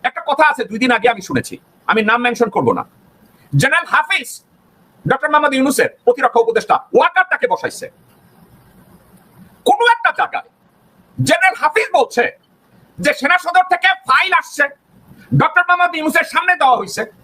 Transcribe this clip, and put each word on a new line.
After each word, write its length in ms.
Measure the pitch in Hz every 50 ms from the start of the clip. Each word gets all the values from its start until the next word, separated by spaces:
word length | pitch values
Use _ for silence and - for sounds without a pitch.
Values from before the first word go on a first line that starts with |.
| -
একটা 180 | 247 - - - 294
কথা 140 | 277 294 311 302
আছে, 120 | 277 262 220 185
দুই 100 | 214 214 247
দিন 80 | 254 240
আগে 100 | 214 202 240 233
আমি 80 | 196 180 -
শুনেছি, 260 | 147 - - - - - _ _ _ _ _ -
আমি 100 | - 220 214 208
নাম 100 | 233 240 240
মেনশন 240 | 240 240 240 240 214 -
করব 120 | - 143 - -
না, 60 | - - _ _ _ _ _ _ _ _ _ _ _ _ _ 147 139
জেনারেল 260 | 247 269 302 339 320 - -
হাফিজ 360 | 285 302 - 403 339 247 - - - _ _ _ _ _ _ _ _ _ _ _ _ _ 170
ডক্টর 180 | 254 262 294 302
মোহাম্মদ 220 | 302 302 302 285 269
ইউনূসের 320 | 262 262 285 262 - 170 - - _ _
প্রতিরক্ষা 340 | 480 494 277 254 233 - 233 233
উপদেষ্টা 300 | 226 226 220 - - - - - _ -
ওয়াকার 300 | 233 285 349 - 381 359 -
তাকে 160 | 302 277 262 247 220
বসাইছে। 340 | - - 214 - - - - _ _ _ _ _ _ _ _ _ _ - _ - _ _ _ _ - _ _ - _ _ _ _ _ _ _ _ - - - _ _ _ -
কোনো 140 | 807 831 480 480 466
একটা 160 | 932 932 330 - -
জায়গায় 280 | - - - - - _ _ _ _ _ _ _ _ _ _ _ _ _ _ - 127
জেনারেল 280 | - 311 349 370 381 - -
হাফিজ 260 | 269 - - 440 440 - 381
বলছে 260 | 320 240 - - 240 - - - _ _ _ _ _ _ _ _ _ _ _ _ - 175
যে 80 | - - -
সেনা 180 | 247 285 349 359 -
সদর 200 | 330 359 370 359 359 359
থেকে 160 | 349 381 392 370 381 _
ফাইল 240 | - 254 294 359 381 359 320
আসছে, 240 | 302 - - 294 294 285 - _ _ _ _ - _ _ - - - _ - -
ডক্টর 220 | 302 311 - 359 359
মোহাম্মদ 240 | 349 359 349 359 349 339
ইউনূসের 300 | 311 311 311 - 330 311 - -
সামনে 200 | 320 349 370 359 -
দেওয়া 180 | 302 269 247 -
হয়েছে। 240 | 208 180 - 196 226 - _ _